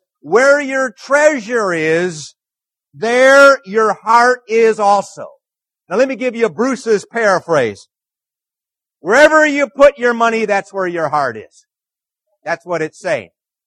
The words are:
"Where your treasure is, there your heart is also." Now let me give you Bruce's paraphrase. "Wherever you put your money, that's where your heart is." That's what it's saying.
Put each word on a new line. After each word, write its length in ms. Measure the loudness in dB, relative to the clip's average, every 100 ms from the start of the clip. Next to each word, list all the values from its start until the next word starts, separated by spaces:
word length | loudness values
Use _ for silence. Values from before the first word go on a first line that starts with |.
| _ _
"Where 400 | -2 0 2 2
your 320 | 0 -4 -6
treasure 800 | -8 -4 2 2 0 -4 -4 -4
is, 640 | -2 -2 -2 -2 -8 -16 _ _ _ _ _ _
there 680 | -8 -4 2 4 6 6 4
your 300 | -2 -2 -2
heart 480 | -2 0 2 2 0 -2
is 280 | 0 2 2
also." 500 | 0 0 -2 -12 -18 _ _ _ _ _ -8
Now 80 | -2
let 140 | -2
me 80 | -2
give 180 | -6 -4
you 140 | -4
Bruce's 560 | -2 -4 -4 -2 -4 -4
paraphrase. 800 | -4 -2 -2 0 -2 -2 -6 -18 _ _ _ _ _ _ _ _ _ _ _
"Wherever 460 | 0 4 4 4 2
you 240 | 0 -2
put 280 | 4 2 4
your 160 | -2
money, 300 | 0 -2 -2
that's 300 | -2 -4 -4
where 140 | -6 -6
your 200 | -4 -4
heart 300 | -2 -4 -6
is." 280 | -16 _ _ _ _ _ _ _ _ _
That's 200 | -8 -8
what 200 | -6 -6
it's 160 | -6 -8
saying. 300 | -8 -8 -8 _ _ _